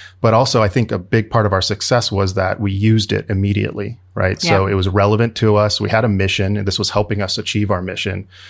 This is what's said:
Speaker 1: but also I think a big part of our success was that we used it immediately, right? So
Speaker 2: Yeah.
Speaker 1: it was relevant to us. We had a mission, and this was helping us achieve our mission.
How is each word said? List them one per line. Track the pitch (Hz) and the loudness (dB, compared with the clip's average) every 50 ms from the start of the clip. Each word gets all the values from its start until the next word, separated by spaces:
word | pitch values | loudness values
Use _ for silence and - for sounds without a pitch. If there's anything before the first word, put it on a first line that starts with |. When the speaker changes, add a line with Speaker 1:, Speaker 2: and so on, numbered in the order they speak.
| - - - _ | -20 -20 -12 _
Speaker 1:
but | - 113 113 | 2 4 4
also | 113 131 127 - 120 110 | 4 2 2 2 2 2
I | 98 | 2
think | - 135 113 - 110 | 2 0 -2 0 -2
a | 95 | -6
big | 90 - - 113 107 - | -4 0 0 0 0 0
part | - 117 107 | 0 0 2
of | 104 98 | 2 0
our | 95 87 | 0 0
success | - 101 95 - - 127 120 - - 107 | -2 -4 -4 -2 0 0 2 2 0 0
was | 98 98 92 92 | 0 0 0 0
that | 95 92 92 95 - | -2 -2 -2 -2 -2
we | 107 98 | -2 -4
used | 98 98 104 107 110 110 104 - | -2 0 2 4 4 4 2 0
it | 101 101 104 - | -2 -4 -2 -2
immediately, | 101 98 98 101 101 104 104 - - - 101 107 120 - _ _ _ | -2 0 0 0 0 0 -2 -4 -4 -6 -8 -8 -10 -12 _ _ _
right? | - 95 92 101 - | -2 -2 -2 -2 -2
So | - - - 95 95 | -2 0 2 2 2
Speaker 2:
Yeah. | 98 101 | 2 0
Speaker 1:
it | |
was | 95 92 98 | 0 0 2
relevant | 92 104 98 104 107 107 117 117 - | 2 2 4 4 4 2 2 0 0
to | - 113 110 104 | 0 2 4 4
us. | 104 104 107 - - | 4 4 2 0 -2
We | 107 98 | -2 0
had | - 110 113 | 0 2 2
a | 113 | 2
mission, | 101 95 98 95 - - 98 92 101 104 | 2 2 0 0 0 0 0 0 0 -2
and | 101 98 | -2 -2
this | - - | -2 -2
was | 101 - | -4 -2
helping | - 104 104 - 107 98 101 | 0 -2 -2 0 -2 -4 -4
us | 90 - - | -4 -4 -6
achieve | 104 - - 107 104 95 | -6 -4 -2 -2 0 0
our | 101 90 | -2 -2
mission. | 90 95 90 - - 98 92 95 95 - - - - - | -2 -6 -8 -6 -6 -6 -6 -6 -10 -12 -18 -20 -20 -20